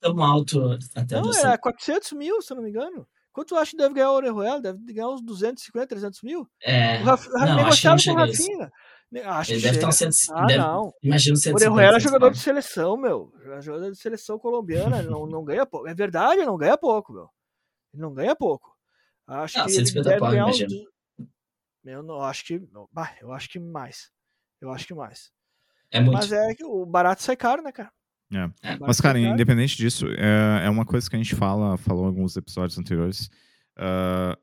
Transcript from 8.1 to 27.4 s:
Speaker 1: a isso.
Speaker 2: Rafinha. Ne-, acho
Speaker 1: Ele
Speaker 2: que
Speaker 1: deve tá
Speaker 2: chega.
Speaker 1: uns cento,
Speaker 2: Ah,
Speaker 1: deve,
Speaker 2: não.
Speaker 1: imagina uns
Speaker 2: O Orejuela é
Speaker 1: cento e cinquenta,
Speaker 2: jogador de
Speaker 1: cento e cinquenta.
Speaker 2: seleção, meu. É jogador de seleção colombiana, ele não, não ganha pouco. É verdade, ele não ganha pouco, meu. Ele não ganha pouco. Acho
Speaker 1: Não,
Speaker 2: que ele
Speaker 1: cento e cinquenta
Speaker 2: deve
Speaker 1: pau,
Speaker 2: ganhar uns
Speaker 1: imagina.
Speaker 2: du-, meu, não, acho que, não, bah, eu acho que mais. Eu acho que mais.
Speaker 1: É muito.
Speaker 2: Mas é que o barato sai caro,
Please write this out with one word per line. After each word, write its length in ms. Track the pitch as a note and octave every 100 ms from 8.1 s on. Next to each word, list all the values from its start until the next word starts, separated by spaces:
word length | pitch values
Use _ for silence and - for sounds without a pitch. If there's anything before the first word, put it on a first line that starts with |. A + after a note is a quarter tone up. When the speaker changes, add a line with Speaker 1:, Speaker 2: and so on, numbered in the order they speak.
| E4
Speaker 1:
a 60 | D#4+
isso. 140 | G#3+
Speaker 2:
Rafinha. 280 | F4+ G4 G#3+ _ _ - _
Ne-, 100 | A#3+
acho 320 | G3+ E3 D#3+
Speaker 1:
Ele 80 | A2+
Speaker 2:
que 60 | A2+
Speaker 1:
deve 120 | B2+
tá 120 | D#3+
Speaker 2:
chega. 160 | D3+ E3
Speaker 1:
uns 80 | D#3
cento, 200 | - D#3+
Speaker 2:
Ah, 80 | F#3+
Speaker 1:
deve, 120 | -
Speaker 2:
não. 340 | D#3+ F3 G#3+ -
Speaker 1:
imagina 320 | C#3 D3 C#3
uns 120 | D3 D#3
Speaker 2:
O 40 |
Orejuela 280 | C#3 A3 G#3+
é 20 |
Speaker 1:
cento 120 | G3 A3+
e 40 |
cinquenta, 0 |
Speaker 2:
jogador 300 | C#4 C4+ B3+
de 80 | C4
Speaker 1:
cento 200 | - C#4
e 40 |
cinquenta. 0 |
Speaker 2:
seleção, 340 | - - E3 A#3
meu. 360 | B3+ C3 D#2 _ C3+ C#3
É 20 |
jogador 280 | D3 D#3 F#3+
de 80 | G3
seleção 400 | A3+ A3 - G#3+
colombiana, 600 | A#3 A#3+ F#3+ D#3+ - -
ele 80 | -
não, 180 | D3+ D#3
não 180 | D#3+
ganha 220 | D3+ C#3 C#3
pouco. 200 | D#3 D3
É 80 |
verdade, 420 | E3+ G3+ E3+ A3+ F#4+
ele 60 | D4
não 100 | F3+
ganha 180 | D3+ C#4+
pouco, 340 | D4 G#3+ -
meu. 160 | G#2 E2 _ _ _ _ _ _
Ele 100 | C#3+
não 100 | D#3
ganha 200 | C3+ F#3+ D4+
pouco. 340 | A3 C#3 _ _ _ _ _ _ -
Acho 320 | C3+ D#3 -
Speaker 1:
Não, 60 | -
Speaker 2:
que 40 |
ele 60 | G3
Speaker 1:
cento 80 |
e 40 | -
cinquenta 200 | - -
Speaker 2:
deve 120 | G#3
Speaker 1:
pau, 100 | A#3
Speaker 2:
ganhar 160 | G#3 G#3
uns 120 | A#3+
Speaker 1:
imagina. 220 | G3+ G3 G#3+ _ _ -
Speaker 2:
du-, 80 | - _ _ _ _ _
meu, 180 | C3 C3+
não, 200 | D#3+ D3+
acho 220 | C3+ C#3
que, 140 | - E3+ F#3
não, 160 | G2+ G2+
bah, 220 | D#3 D#3+ -
eu 120 | A2+
acho 160 | C3 -
que 80 | F#3
mais. 520 | C#3 D3+ B2 - - _ _ _ _ _
Eu 100 | C3
acho 160 | C3 -
que 80 |
mais. 360 | D#3+ A2+ - - _ _ _ _ _ _
Speaker 1:
É 100 | A#2
muito. 140 | B2+
Speaker 2:
Mas 180 | G3 G#3
é 220 | G#3 A3
que 100 | A3+
o 200 | D#4+ G3+ F3
barato 360 | F3+ F3+ F#3+
sai 140 | -
caro, 260 | B3+